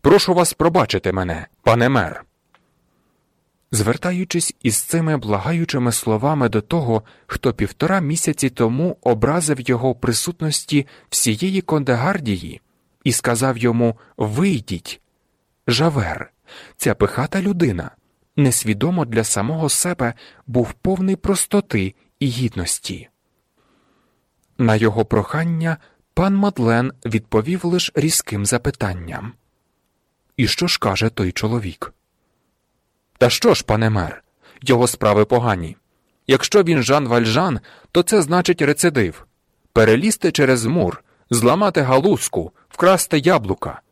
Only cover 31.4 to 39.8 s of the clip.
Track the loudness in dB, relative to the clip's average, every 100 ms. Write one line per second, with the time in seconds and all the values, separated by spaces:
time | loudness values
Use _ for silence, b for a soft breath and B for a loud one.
31.4 | -4 -4 -6 -10 -14 _ _ _ _ _
32.4 | _ _ _ _ _ _ _ _ 0 2
33.4 | 2 2 2 0 2 0 -4 -10 _ _
34.4 | b b 0 2 2 2 2 4 4 2
35.4 | 2 -2 -4 -12 _ _ _ _ 0 0
36.4 | 4 2 4 2 2 2 2 2 2 0
37.4 | 0 -2 B B B 0 2 2 2 0
38.4 | 2 2 2 2 2 2 -2 -4 -20 _
39.4 | _ _ _ 2